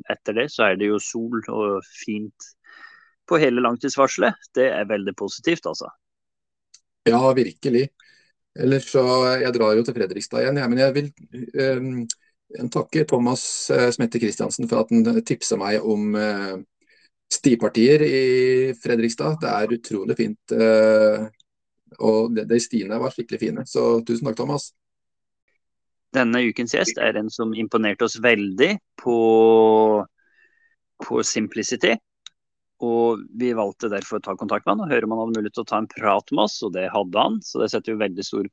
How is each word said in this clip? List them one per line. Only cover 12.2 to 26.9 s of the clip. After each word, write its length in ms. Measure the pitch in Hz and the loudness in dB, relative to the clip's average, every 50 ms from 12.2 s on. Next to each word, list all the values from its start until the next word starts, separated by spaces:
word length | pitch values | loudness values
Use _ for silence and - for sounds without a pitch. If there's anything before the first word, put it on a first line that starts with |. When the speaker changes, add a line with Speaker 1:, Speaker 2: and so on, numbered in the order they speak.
| _ _ _ _ _ - - - 123 120 | _ _ _ _ _ -18 -12 -10 -8 -4
Speaker 2:
takke 340 | - 139 - - - 160 151 | -4 -4 -4 -2 -2 -2 0
Thomas, 380 | - - 127 120 120 127 - - - - - - - | 0 0 2 2 0 0 -2 -4 -8 -8 -6 -2 0
eh, 200 | 139 135 123 120 | 2 2 2 2
Smette 260 | 117 - 120 117 - 120 | 0 0 -2 -2 -2 -2
Kristiansen 480 | 117 104 104 - 110 107 - - 127 | -2 -2 -2 -2 -6 -6 -6 -6 -4
for 140 | 117 - 117 | -2 -2 -2
at 100 | 113 - | 0 2
han 320 | 117 117 113 117 117 113 | 2 4 4 4 2 0
tipset 380 | 113 - 131 - - - 110 98 | 0 -2 -4 -4 -4 -4 -4 -2
meg 240 | 95 101 104 107 - | -2 0 -2 0 0
om, 320 | 113 107 104 104 107 104 | 0 -2 0 -2 -2 -2
eh, 400 | 107 107 107 104 98 98 98 95 95 98 _ _ _ _ _ _ _ _ _ _ _ _ - | -2 -2 -2 -4 -4 -6 -8 -8 -10 -12 _ _ _ _ _ _ _ _ _ _ _ _ -8
stipartier 720 | - - - 139 120 113 110 104 - 113 113 131 151 151 | -4 0 2 4 4 4 2 0 2 4 6 6 6 6
i 720 | 151 147 135 131 131 127 127 127 127 127 127 127 131 131 127 | 4 2 2 2 2 2 4 4 4 4 2 2 2 0 -2
Fredrikstad. 640 | - - 123 120 117 113 117 117 - 143 156 156 156 | -4 -4 -2 0 0 0 0 -2 -2 -2 -2 -2 -2
Det 140 | 156 120 | -2 -2
er 240 | 107 104 107 110 120 | -2 -2 0 -2 -2
utrolig 400 | 117 - - 110 101 98 113 - | -4 -6 -6 -6 -6 -4 -4 -2
fint, 400 | - 113 107 107 - _ - 120 | -2 -2 -4 -4 -8 _ -4 0
eh, 720 | 113 113 110 110 110 110 110 110 110 110 107 107 107 110 110 _ _ _ _ _ _ _ _ _ _ _ _ - - | 2 4 4 6 6 6 6 6 6 6 4 2 0 -4 -8 _ _ _ _ _ _ _ _ _ _ _ _ -8 -2
og 340 | 113 110 110 110 113 117 117 | 2 2 2 2 2 0 -2
de, 100 | 110 107 | -4 -2
de 140 | 107 113 120 | 0 0 0
stiene 400 | 113 - - 110 95 98 107 117 | 0 0 -4 -4 -4 -4 -4 -4
var 120 | 127 131 | -4 -4
skikkelig 280 | - - 117 - 110 110 | -6 -8 -10 -8 -6 -6
fine, 240 | 113 110 113 117 131 | -4 -4 -6 -6 -8
så 380 | - - 131 123 117 117 117 113 | -6 -2 0 0 2 2 0 0
tusen 200 | - 117 117 - | -2 -4 -4 -4
takk, 100 | 113 113 | -6 -6
Thomas. 360 | - 123 139 147 139 - - _ _ _ _ _ _ _ _ _ _ _ _ _ _ _ _ _ _ _ _ _ _ _ _ _ _ _ _ - | -4 -4 -4 -4 -6 -6 -10 _ _ _ _ _ _ _ _ _ _ _ _ _ _ _ _ _ _ _ _ _ _ _ _ _ _ _ _ 0
Speaker 1:
Denne 280 | 135 123 117 117 123 | 0 2 2 2 0
ukens 320 | 123 113 - - 120 113 - | 0 0 -2 -4 -4 -2 -2
gjest 240 | - - - | -2 -2 -2